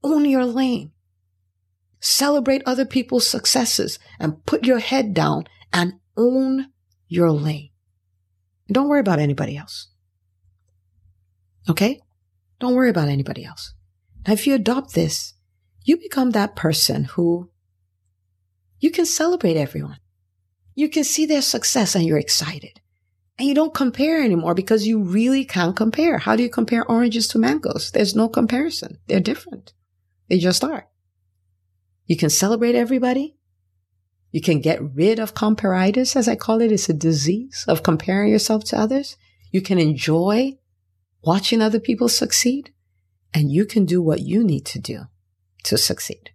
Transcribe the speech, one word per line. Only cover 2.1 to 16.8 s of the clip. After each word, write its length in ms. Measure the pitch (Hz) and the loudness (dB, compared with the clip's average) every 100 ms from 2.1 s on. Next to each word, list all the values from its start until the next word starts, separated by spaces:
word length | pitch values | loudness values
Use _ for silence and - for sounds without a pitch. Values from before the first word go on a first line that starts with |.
| - 285 294 254 269 269 | 0 2 0 2 0 0
other 200 | 254 269 | -2 0
people's 420 | 269 240 247 233 | -2 0 0 0
successes 720 | 254 - 269 226 - - - _ - | -2 0 0 0 -2 -4 -6 _ -6
and 260 | 156 151 - | -6 -4 -2
put 200 | - 233 | 0 2
your 140 | 247 | 2
head 340 | - 269 220 | 2 -2 0
down 320 | 175 156 147 165 _ - | 0 0 -2 -6 _ -4
and 200 | 175 175 - _ - | -2 -2 -4 _ 0
own 520 | 240 262 262 262 269 _ _ _ _ | 2 2 0 -2 -4 _ _ _ _
your 240 | 170 170 | 0 2
lane. 400 | 151 151 151 147 _ _ _ _ _ _ _ _ _ _ | 2 -2 -6 -10 _ _ _ _ _ _ _ _ _ _
Don't 160 | 208 285 | 0 2
worry 140 | 285 | 2
about 180 | 202 165 | 2 2
anybody 380 | 151 139 131 139 | 2 -2 -4 -8
else. 320 | 151 - - _ _ _ _ _ _ _ _ _ _ _ _ _ _ _ _ _ - | -12 -18 -18 _ _ _ _ _ _ _ _ _ _ _ _ _ _ _ _ _ -4
Okay? 320 | 160 208 285 _ _ _ _ _ _ | 0 0 -2 _ _ _ _ _ _
Don't 160 | 254 247 | -2 2
worry 140 | 254 | 2
about 200 | 180 147 | 2 0
anybody 340 | 143 139 - | -2 -4 -8
else. 300 | - - - - _ _ _ - - | -14 -18 -20 -20 _ _ _ -12 -2
Now, 80 | |
if 140 | 208 285 | 0 2
you 60 | |
adopt 400 | 269 208 254 269 | 0 0 -2 -2
this, 400 | - 165 - - _ _ _ _ _ | -2 -2 -4 -10 _ _ _ _ _
you 140 | - 339 | -2 -2
become 340 | 415 - 254 | -2 -2 0
that 240 | 220 202 - | 0 -2 -2
person 500 | 165 156 | -2 0